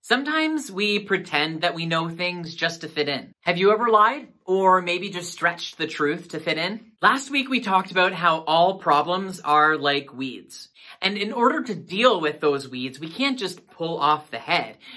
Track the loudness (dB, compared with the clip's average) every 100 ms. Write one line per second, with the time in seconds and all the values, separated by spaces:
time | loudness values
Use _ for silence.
0 | 0 0 2 0 0 -2 -4 -2 0 0
1 | 0 -4 -2 -2 -2 -2 -2 -2 -2 -2
2 | -2 -4 -6 -6 -10 -6 -4 -4 -8 -4
3 | -2 -4 -8 _ -4 2 4 4 4 6
4 | 4 2 -8 _ -2 2 6 4 4 -4
5 | -4 -8 -10 -4 -2 -2 -8 -6 -6 -2
6 | -2 -2 -6 -8 -4 -2 -2 -6 -12 _
7 | 4 4 0 -4 0 -2 2 2 2 2
8 | 2 2 2 2 2 4 4 2 2 2
9 | 2 -2 -4 -8 2 4 6 4 0 0
10 | -4 -8 -10 -10 -16 -18 -20 _ -20 -6
11 | -4 -2 -4 0 0 0 -6 -8 -6 2
12 | 4 4 0 0 0 0 -4 -8 -8 -8
13 | -12 -2 -2 -2 -6 -8 _ -8 -6 0
14 | 2 0 -2 -12 -2 -2 -2 -10 -20